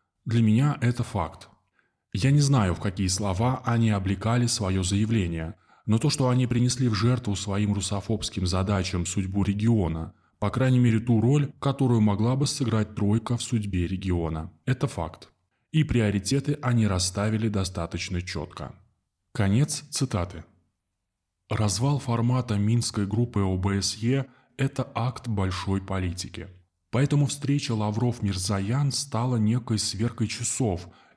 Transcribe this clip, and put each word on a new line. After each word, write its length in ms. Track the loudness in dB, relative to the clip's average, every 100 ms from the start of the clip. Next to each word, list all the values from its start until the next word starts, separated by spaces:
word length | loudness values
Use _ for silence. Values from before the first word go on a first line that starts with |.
| _ _ -2
Для 180 | 2
меня 340 | 4 4 4 2
это 200 | 0 0
факт. 480 | -2 -2 -4 -6 -20 _ _ _ _ _ _
Я 160 | 0 4
не 120 | 4
знаю, 340 | 4 4 4 2
в 40 |
какие 280 | -2 -2 -2
слова 560 | 0 -2 0 0 0 0
они 240 | 2 2
облекали 560 | 2 0 -2 0 0 0
своё 380 | 0 0 0
заявление – 720 | 0 0 2 0 0 -2 -6 -10 _ _ 0
но 120 | 2
то, 100 | 2
что 200 | 2 2
они 180 | 2 2
принесли 420 | 2 2 2 0
в 40 |
жертву 420 | 2 2 2 -2 -4
своим 380 | -2 0 0
русофобским 720 | 0 -2 -4 -2 -4 -4 -2 0
задачам 600 | 0 2 0 0 -2 -2
судьбу 380 | -4 -2 0
региона, 680 | 0 0 2 2 2 -2 -8 -12 _ -4
по 120 | -2
крайней 300 | 0 2 4
мере 200 | 4 2
ту 220 | 2 2
роль, 320 | 4 2 0 -2
которую 420 | -2 0 2 4
могла 340 | 4 4 2 0
бы 100 | -2
сыграть 480 | -2 0 0 0
тройка 440 | 0 2 2 0 -4
в 40 |
судьбе 460 | -2 -2 -2 -2 -2
региона, 640 | -2 -2 0 0 -4 -6 -8 -4
это 220 | -2 -2
факт. 420 | -4 -8 -10 -20 _ _ _ _
И 120 | 0
приоритеты 760 | 2 2 2 2 0 -2 0 -2
они 240 | 0 2 4
расставили 640 | 2 -2 -2 -2 0 0
достаточно 720 | 0 -2 -4 -6 -6 -6 -6
чётко". 540 | -4 -8 -8 -10 -14 -14 _ _ _ _ _
Конец 540 | -2 2 2 0 -2 -8
цитаты. 540 | -4 -2 -2 -4 -8 -18 _ _ _ _ _ _ _ _ _ -6
Развал 500 | 0 0 0 0 0
формата 580 | 0 0 2 2 0 0
Минской 500 | 2 2 0 -2 -2
группы 320 | 0 0 0
О 160 | 0 0
Б 260 | 0 0
С 140 | -2 -2
Е — 300 | 0 0 -2 _ _ -4
это 340 | -4 -2 -6
акт 360 | -2 -4 -4 -4
большой 520 | -2 0 -2 -2 -4
политики. 680 | -2 -4 -4 -6 -10 -12 -16 -18 _ _ _
Поэтому 360 | 0 2 2 2
встреча 460 | -2 -2 -2 0
Лавров-Мирзоян 1160 | -2 0 0 0 0 -2 -2 -2 -2 0 0 0
стала 460 | -2 -4 -2 0 2
некой 420 | 2 0 0 -2
сверкой 480 | -2 -2 -4 -2 -4
часов 640 | -4 -4 -2 0 -2 -6 -20 _